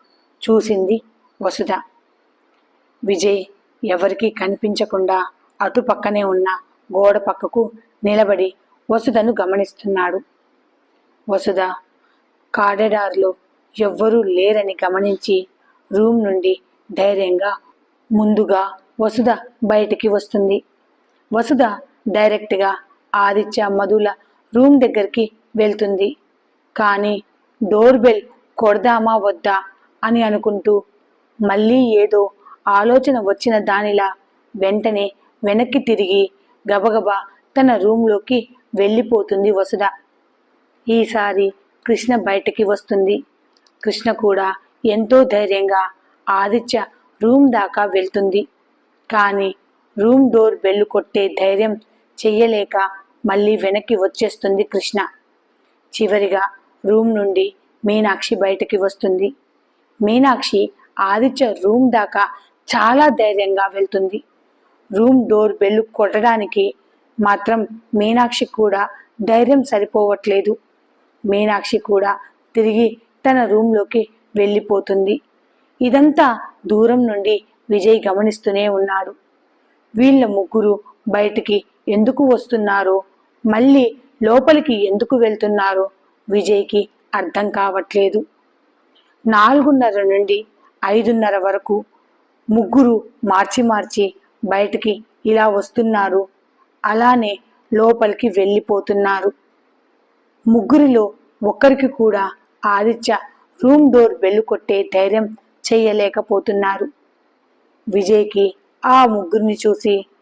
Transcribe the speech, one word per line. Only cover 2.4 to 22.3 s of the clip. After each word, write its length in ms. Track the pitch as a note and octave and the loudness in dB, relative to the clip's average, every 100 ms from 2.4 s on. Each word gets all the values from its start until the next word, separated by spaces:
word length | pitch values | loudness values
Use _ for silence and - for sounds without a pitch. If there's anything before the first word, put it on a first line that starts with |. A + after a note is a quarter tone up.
| _ _ _ _ _ _ | _ _ _ _ _ _
విజయ్ 400 | G3 F#3 G3+ G3 F#3 _ _ _ | -6 -2 0 -2 -6 _ _ _
ఎవరికీ 460 | G#3+ F3+ F#3+ F#3+ A3 | -6 -2 -2 -2 -4
కనిపించకుండా 960 | G#3+ F#3+ G3+ G#3 G3+ G#3 G3 F#3 F#3 F3+ - _ - | -4 -6 -4 -4 -4 -4 -2 -2 -2 -4 -12 _ -8
అటు 200 | F#3+ A#3+ | -4 -2
పక్కనే 420 | G#3+ G#3 G#3 G#3 | -2 -2 -4 -2
ఉన్న 360 | G3 F#3 F#3 F3+ - _ - F#3+ | -2 -2 -2 -4 -10 _ -8 0
గోడ 220 | G3+ G3+ | 2 2
పక్కకు 540 | G3+ F#3 F#3 A#3 A3 A3+ _ _ | -2 -6 -4 -4 -4 -6 _ _
నిలబడి 500 | G#3 G#3 G#3 F#3 F#3 - _ _ - | -2 2 2 0 -2 -6 _ _ -4
వసుధను 440 | A3+ A#3+ A3 A3 G#3 | -2 0 0 0 -2
గమనిస్తున్నాడు. 760 | F#3 G3 F#3+ - G3+ F#3+ F3+ F#3 - _ _ _ _ _ _ _ _ _ - | -2 -2 -4 -8 -6 -2 -2 -6 -10 _ _ _ _ _ _ _ _ _ -6
వసుధ 300 | G3 G#3 F#3 F#3 - _ _ _ _ _ _ _ | -4 -2 -2 -4 -6 _ _ _ _ _ _ _
కారిడార్లో 800 | - G3+ G3+ A3 G#3 G3 F#3+ F#3+ - _ _ _ - | -2 -2 0 0 0 -2 0 -2 -2 _ _ _ -4
ఎవ్వరూ 420 | G#3 E3+ A3 A#3 | -4 0 0 2
లేరని 540 | G3+ F3+ G3 G#3+ G3 F#3 | 2 0 2 0 -2 -4
గమనించి 640 | F#3 F#3 G3+ F#3+ - F#3 F#3 _ _ _ - | -4 -2 -2 -4 -2 -2 -4 _ _ _ -6
రూమ్ 320 | G3 A3 A#3 | 0 0 0
నుండి 360 | G3+ F#3+ F#3 F#3 _ _ - | -2 -2 -2 -4 _ _ -12
ధైర్యంగా 640 | F#3+ G3 G3 F#3 F3+ G3+ G3 _ _ _ _ - | -4 -2 0 -2 -2 -4 -6 _ _ _ _ -4
ముందుగా 680 | G#3+ G#3+ G#3 G3 F#3+ F#3+ - _ - | 0 2 0 0 0 -2 -10 _ -6
వసుధ 360 | G#3+ A3 A#3 G#3+ - _ | -4 0 0 -2 -6 _
బయటికి 440 | G#3 G#3+ G#3 G3+ G#3+ | -2 0 0 -2 -2
వస్తుంది. 540 | G3+ - G#3 G3 G3 - _ _ _ _ _ _ | -2 -2 -2 0 -2 -6 _ _ _ _ _ _
వసుధ 280 | G#3+ A3+ C4+ A3+ G3+ - _ G#3+ | -4 0 2 0 -2 -16 _ -4
డైరెక్ట్గా 680 | G3+ G#3+ | 0 0